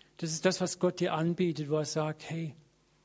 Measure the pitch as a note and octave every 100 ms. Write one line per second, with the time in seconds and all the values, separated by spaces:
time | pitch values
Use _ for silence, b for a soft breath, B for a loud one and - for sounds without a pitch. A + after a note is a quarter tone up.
0 | b - E3 D#3+ F#3+ F3+ F3+ - F3+ F3
1 | F3+ D#3 E3 E3+ F3+ D3+ D3 D#3 D3 D#3+
2 | D3+ D3+ - E3 E3 - - _ _ _